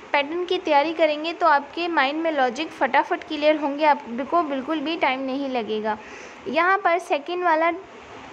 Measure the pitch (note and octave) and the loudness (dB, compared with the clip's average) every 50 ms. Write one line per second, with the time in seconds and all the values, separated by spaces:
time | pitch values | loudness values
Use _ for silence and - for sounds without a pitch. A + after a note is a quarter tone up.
0 | - - - C#4+ C#4+ C#4+ E4 F4 F4+ F4 F#4 F4 F#4 E4 D4 C#4 D4 E4 E4 E4 | -6 -2 0 0 0 0 -4 -6 -2 -2 -2 -2 0 4 4 4 4 4 2 2
1 | E4 D4+ D4+ D4 D#4 E4+ E4+ E4+ F4+ D#4+ D4 C#4+ C#4+ C#4+ - E4 E4+ F4 E4+ D4+ | 2 2 2 -2 -4 -6 -2 2 4 4 4 4 2 -2 -6 -4 -4 0 2 2
2 | C4 C4+ D4 D#4+ E4 E4 D#4 C#4 B3+ B3+ A3 C#4 D#4+ - - - D4+ B3 B3+ C#4+ | 2 2 0 0 -2 0 2 2 2 2 0 -2 -6 -6 -2 -2 -2 2 4 2
3 | D#4 - F#4 F4 - - D#4 D4 D4 D4+ D#4 D4 D4+ C#4 C#4 C#4+ D#4 D4+ C#4 C#4+ | 2 2 -2 -4 -4 -8 -4 2 4 4 4 4 0 -2 0 2 4 4 4 2
4 | - A3+ A#3 A#3 C#4 - E4+ E4+ E4+ C#4+ C#4 C4 B3 D4+ D#4+ D#4 C4+ D#4 E4+ D#4+ | 0 -6 -6 -6 -4 0 0 0 2 0 -2 -4 -2 -4 -4 -2 -2 -4 -2 0
5 | E4 C#4 B3+ C4 C4+ C4 B3+ C#4 C#4+ C4+ B3+ A#3+ G#3+ G#3 G#3+ G#3+ G#3 A3 G#3+ G#3+ | 0 0 0 -2 -4 -4 -4 -4 -4 -2 -2 -2 -2 -2 -4 -2 -2 -2 -4 -4
6 | - - - - - - - - - - B3 D#4 E4+ F#4 G4 G4 G4 F4 E4+ F#4 | -8 -14 -16 -16 -16 -18 -18 -12 -8 -2 0 2 2 4 2 2 2 2 2 2
7 | F4+ - F4+ D4 - - F4 F4+ F4+ F4 D#4 D#4 E4 E4+ E4+ F#4 F#4+ - - - | 0 -2 -2 -2 -2 -4 -4 0 2 2 4 4 2 2 0 -2 -8 -16 -18 -20
8 | - - - - - - | -20 -18 -18 -18 -18 -18